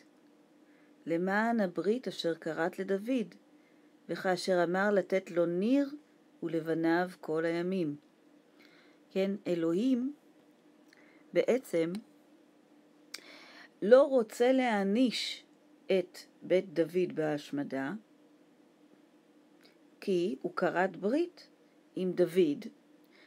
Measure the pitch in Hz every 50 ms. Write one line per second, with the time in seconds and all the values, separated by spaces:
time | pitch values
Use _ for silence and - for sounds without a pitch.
0 | - _ _ _ - - _ - _ _ _ _ _ - - - - - - -
1 | - 143 165 170 180 190 196 208 220 233 233 226 202 180 175 170 165 196 220 254
2 | - 196 - - - 170 165 165 - 165 156 160 165 185 175 - 190 190 196 196
3 | 208 233 269 247 202 170 - - _ _ - - _ _ _ _ - _ _ _
4 | _ - 170 170 - 190 180 175 - 196 185 175 175 170 180 190 196 208 208 190
5 | 180 - 190 190 190 - 170 175 170 170 175 180 196 226 269 285 285 277 294 294
6 | - _ _ _ _ _ _ _ 170 165 160 165 156 165 160 165 165 165 165 175
7 | 180 180 180 - - - 156 160 165 170 165 170 175 180 190 190 170 147 147 143
8 | - _ _ _ _ _ - - _ _ _ - - - - - - - - _
9 | _ _ - 190 190 196 196 208 - - 175 170 165 165 170 185 240 269 262 233
10 | 254 277 294 - _ - - - _ - - _ _ - - _ - - - -
11 | - - - - - - - 175 - - 220 262 - - - 170 165 170 180 220
12 | - - - - - - - - _ _ _ _ _ _ - - - _ _ _
13 | - - - - - - - - - - - - - - _ _ 180 202 247 269
14 | 294 294 269 254 220 - - - 240 254 262 262 254 247 214 202 196 196 202 240
15 | 262 240 - - - - - - - _ _ _ _ _ - _ _ - 190 185
16 | 175 - - - - - _ _ - - 170 185 208 196 147 165 165 156 165 185
17 | 180 - 135 147 156 151 151 147 - - - 143 143 113 131 135 135 139 202 220
18 | - _ _ _ - - - _ _ _ _ _ _ _ _ _ - _ - -
19 | _ _ _ _ _ _ _ - _ _ _ _ - - - _ _ _ _ _
20 | - 208 190 175 170 202 262 - - 170 - - 190 160 156 170 185 196 170 170
21 | 180 208 262 311 349 349 - - - - _ _ _ _ _ _ _ _ _ -
22 | 185 185 165 - 175 160 165 190 180 147 147 131 - - - - _ _ _ -
23 | - _ - - -